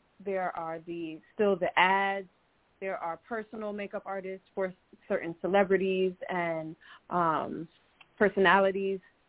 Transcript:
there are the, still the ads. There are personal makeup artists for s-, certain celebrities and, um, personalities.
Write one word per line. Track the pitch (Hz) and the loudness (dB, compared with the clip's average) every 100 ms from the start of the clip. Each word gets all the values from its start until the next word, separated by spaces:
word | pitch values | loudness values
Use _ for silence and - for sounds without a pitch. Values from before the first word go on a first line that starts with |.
| _ - | _ -14
there | 196 190 180 - | -6 -4 -4 -6
are | 165 165 170 | -8 -8 -10
the, | 170 160 156 _ | -10 -10 -12 _
still | - 202 185 | 0 2 2
the | 175 - | 2 4
ads. | 185 196 196 196 190 _ _ _ _ - | 4 4 2 -2 -8 _ _ _ _ -12
There | 190 180 | -8 -6
are | 170 165 - | -6 -8 -8
personal | 226 214 220 214 | -10 -8 -10 -8
makeup | 208 202 208 202 | -8 -8 -10 -8
artists | 196 185 190 _ | -8 -8 -12 _
for | - 185 | -4 -4
s-, | 185 _ - - | -6 _ -14 -4
certain | 202 165 170 | -4 -4 -6
celebrities | 180 196 190 190 190 185 185 185 - | 2 2 4 2 2 0 0 -2 -6
and, | 180 170 160 160 165 - - - | -4 -2 -4 -8 -12 -20 -20 -4
um, | 180 170 147 - - 165 _ _ _ - - | 0 2 2 -2 -8 -12 _ _ _ -10 0
personalities. | 202 196 185 190 196 196 196 196 - _ | 2 4 6 6 4 0 -2 -4 -8 _